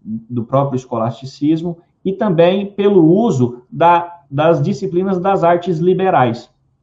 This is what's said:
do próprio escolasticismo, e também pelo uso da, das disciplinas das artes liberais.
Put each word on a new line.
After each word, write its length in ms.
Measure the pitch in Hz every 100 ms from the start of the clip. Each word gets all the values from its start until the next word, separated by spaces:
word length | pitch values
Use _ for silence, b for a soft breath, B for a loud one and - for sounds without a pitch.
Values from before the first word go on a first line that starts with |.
do 420 | - 113 - 120
próprio 320 | 110 135 135 127
escolasticismo, 1000 | - 117 113 - 135 - 147 160 175 170 b b
e 80 | 190
também 540 | 190 214 160 175 202 196
pelo 380 | - 202 190
uso 580 | 160 196 233 131 120 - -
da, 520 | 127 170 170 - - -
das 320 | 139 160 156
disciplinas 580 | 165 202 185 175 190 180
das 240 | 196 185
artes 340 | 170 175 190 160
liberais. 720 | 180 180 190 165 120 110 - _ _ _